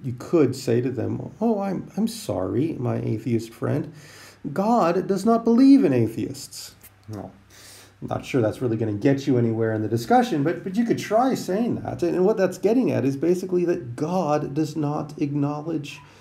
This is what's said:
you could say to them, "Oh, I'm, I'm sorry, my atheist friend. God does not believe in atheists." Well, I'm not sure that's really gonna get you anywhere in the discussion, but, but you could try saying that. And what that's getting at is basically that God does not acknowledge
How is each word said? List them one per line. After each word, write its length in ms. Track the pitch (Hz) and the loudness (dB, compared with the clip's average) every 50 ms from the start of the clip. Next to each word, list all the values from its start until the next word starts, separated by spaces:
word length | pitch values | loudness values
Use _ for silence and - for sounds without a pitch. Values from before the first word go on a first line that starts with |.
| - | -10
you 100 | 127 120 - | -10 -10 -10
could 360 | - - 175 165 139 120 104 | -6 0 2 4 4 2 0
say 260 | - - - 117 120 | -2 -2 0 0 0
to 100 | 123 131 | 0 -2
them, 420 | - 110 107 104 113 - - - - - | -4 -4 -4 -4 -4 -6 -8 -10 -8 -4
"Oh, 200 | 220 240 214 196 | -2 0 0 0
I'm, 300 | 196 196 175 147 - - - | -2 -4 -4 -6 -8 -8 -6
I'm 120 | 190 226 226 | -4 -4 -4
sorry, 680 | - - - - 98 92 92 95 101 117 156 - - - | -4 -8 -6 -6 -4 -4 -2 -2 -2 -2 -2 -2 -4 -4
my 180 | 123 117 113 | -4 -4 -2
atheist 560 | 117 120 120 113 110 - 123 117 110 - - | -2 -2 -4 -4 -4 -2 -2 -2 -2 -2 -4
friend. 400 | - - 123 120 127 151 165 - - - - - - - - - - - - 151 | -10 -6 -4 -2 -2 -2 -4 -6 -12 -18 -20 -20 -20 -20 -20 -20 -18 -12 -10 -8
God 540 | 139 190 196 220 240 226 170 165 175 190 180 | -4 -2 0 2 4 4 4 2 2 0 0
does 180 | - 196 185 190 | -2 -2 0 2
not 200 | 226 233 226 226 | 2 2 4 4
believe 400 | 226 233 240 269 269 277 247 190 | 4 6 8 8 10 8 8 8
in 80 | 151 | 6
atheists." 840 | 131 120 113 104 - - 107 - - - - - - - - - - - - - _ _ _ - | 4 4 2 2 0 -4 -6 -6 -8 -12 -14 -16 -16 -16 -18 -18 -20 -20 -20 -20 _ _ _ -14
Well, 240 | 107 98 - - - - _ _ - - - - - - - - _ - | -12 -12 -12 -14 -16 -20 _ _ -20 -20 -20 -20 -20 -20 -20 -20 _ -12
I'm 80 | - - | -8 -6
not 160 | - - - | -6 -6 -4
sure 160 | - - 131 | -2 0 2
that's 220 | 110 104 101 - | 2 2 0 -2
really 140 | 131 113 110 | -2 -2 -2
gonna 160 | 107 113 110 | 0 -2 -2
get 340 | 101 101 139 139 135 135 - | -2 0 2 2 2 2 2
you 120 | 143 127 123 | 2 2 4
anywhere 340 | 117 113 110 113 113 110 | 4 2 2 0 0 0
in 100 | 110 110 | 0 -2
the 60 | 110 110 | -2 -2
discussion, 560 | 117 117 - - 240 254 240 233 175 143 139 | -2 -2 2 4 4 4 4 2 0 0 0
but, 180 | 165 175 - | -2 -2 -4
but 140 | - 202 185 | -6 -6 -2
you 80 | 233 233 | -2 0
could 140 | 233 202 - | 0 0 -2
try 360 | - - 208 226 262 262 214 | -2 0 2 2 2 2 0
saying 420 | - - - 185 214 240 214 - - | -2 -4 -4 -2 -2 -2 -2 -2 -4
that. 200 | - - - - | -6 -6 -4 -2
And 220 | 175 170 156 175 185 | -2 -2 0 2 2
what 120 | 208 226 | 2 2
that's 220 | 190 190 180 185 - | 2 0 0 0 0
getting 340 | - 196 233 262 226 151 | 0 2 2 2 2 2
at 120 | 120 120 120 | 2 2 0
is 120 | 139 135 | 0 0
basically 480 | 139 165 170 185 180 196 185 180 180 170 | 0 2 0 0 0 0 -2 0 0 2
that 320 | 165 175 - 131 120 120 | 0 0 -2 -4 -8 -6
God 580 | - 151 165 180 190 165 147 151 151 147 139 139 | -6 -4 -2 -2 0 0 2 0 0 0 -2 -2
does 220 | 156 156 143 - | -2 -2 -2 -2
not 440 | 160 147 143 151 160 156 151 - - | -4 -2 -2 -2 -4 -6 -6 -6 -4
acknowledge 800 | 151 139 143 147 143 143 147 151 151 165 165 147 143 - - - - - - - | -4 -2 0 0 -2 -2 -4 -6 -6 -6 -6 -6 -6 -10 -14 -18 -20 -20 -20 -20